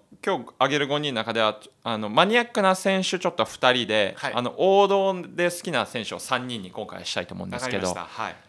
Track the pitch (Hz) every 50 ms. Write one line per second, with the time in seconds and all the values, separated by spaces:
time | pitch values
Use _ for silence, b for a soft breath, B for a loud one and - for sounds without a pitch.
0 | _ _ - - - 196 185 135 113 - - - 131 135 147 143 147 131 143 147
1 | 151 143 127 110 110 117 107 113 110 107 107 - - - _ _ - 117 113 107
2 | 107 104 107 147 180 202 226 240 233 233 - 220 196 190 185 - - 196 190 190
3 | 185 - - 180 - 175 - - 110 - - - - 127 127 127 113 95 107 107
4 | 101 - - - - 131 107 120 123 117 - - 160 190 196 202 202 190 196 196
5 | 190 196 190 180 160 - - 165 175 175 175 - - 185 156 120 104 - - 120
6 | 104 - 92 87 - - 131 123 127 127 120 107 92 90 - 110 104 - - 92
7 | 90 - - 101 90 - 92 92 92 95 120 123 127 127 120 95 92 90 90 90
8 | 85 - - 110 110 92 - - -